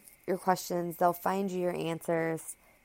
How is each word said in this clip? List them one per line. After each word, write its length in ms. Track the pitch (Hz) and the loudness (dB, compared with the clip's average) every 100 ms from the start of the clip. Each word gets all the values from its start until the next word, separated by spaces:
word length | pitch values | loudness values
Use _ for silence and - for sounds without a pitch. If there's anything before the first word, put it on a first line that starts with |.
| - - - | -10 -12 -4
your 100 | 185 | -2
questions. 600 | - 180 - 175 175 160 | 2 0 0 -2 -2 2
They'll 160 | 175 | 4
find 380 | 170 185 190 196 | 4 0 0 0
you 100 | 180 | 0
your 140 | 180 160 | 0 0
answers. 800 | 160 165 - 165 165 160 - - - - | -2 -4 0 0 0 -2 -6 -14 -16 -20